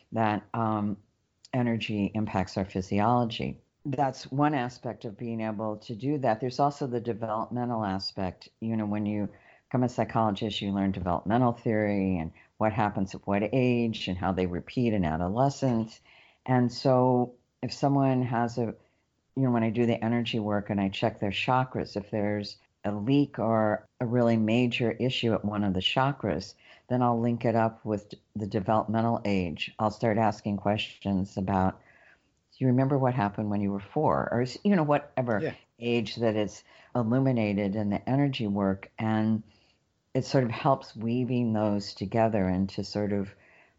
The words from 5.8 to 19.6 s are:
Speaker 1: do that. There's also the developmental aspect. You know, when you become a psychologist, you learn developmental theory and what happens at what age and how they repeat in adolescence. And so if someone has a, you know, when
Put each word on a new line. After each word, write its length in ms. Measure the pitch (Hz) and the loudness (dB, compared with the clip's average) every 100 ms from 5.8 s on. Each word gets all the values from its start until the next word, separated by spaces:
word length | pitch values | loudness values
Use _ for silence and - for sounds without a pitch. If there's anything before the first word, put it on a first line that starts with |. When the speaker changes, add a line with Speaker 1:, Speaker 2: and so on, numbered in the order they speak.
| - 107 | -10 -6
Speaker 1:
do 220 | 131 151 | -4 0
that. 200 | 127 113 | 0 0
There's 200 | 127 127 | -2 0
also 280 | 143 143 135 | 0 0 -4
the 120 | 120 | -4
developmental 840 | 110 107 113 110 - 123 120 117 | -4 -4 -4 -4 -4 -4 -2 -2
aspect. 640 | 104 95 - - 95 - - - | -2 -2 -4 -4 -6 -6 -14 -10
You 180 | 113 110 | -4 -2
know, 80 | 104 | -2
when 200 | 104 104 | -2 -2
you 220 | 104 101 - - - - | -2 -4 -8 -20 -20 -4
become 160 | 123 | -2
a 60 | 123 | 0
psychologist, 720 | - 110 117 110 98 110 - | 0 -2 2 0 0 -4 -4
you 100 | 101 | -2
learn 200 | 98 98 | 0 0
developmental 640 | 95 90 85 - 117 123 | 0 -2 -2 0 2 2
theory 640 | 117 120 107 104 101 95 92 | 2 0 0 2 2 0 0
and 120 | 80 - _ - | -4 -10 _ -2
what 160 | 110 | 0
happens 420 | 101 104 104 98 - | 2 0 0 -4 -6
at 100 | - | -2
what 160 | 101 107 | 0 2
age 560 | 131 127 120 117 107 - | 2 2 2 0 -2 -4
and 100 | 90 | -2
how 140 | 90 | 0
they 140 | 92 92 | 0 0
repeat 480 | 87 - - 120 | -2 -4 0 2
in 100 | 104 | 2
adolescence. 960 | 80 78 90 110 139 139 135 113 110 - _ - - _ - | 0 0 -2 2 0 0 0 0 -2 -8 _ -20 -20 _ 0
And 260 | 127 123 | 2 2
so 640 | - 139 127 127 123 123 - _ - | 2 4 4 6 4 0 -6 _ -10
if 100 | 123 | -10
someone 480 | - 139 139 135 131 | -2 2 4 2 2
has 360 | 123 117 120 123 | 0 0 -2 -2
a, 180 | 110 - _ _ _ _ _ - | -4 -6 _ _ _ _ _ -2
you 80 | |
know, 80 | 131 | 2
when 120 | 120 | 2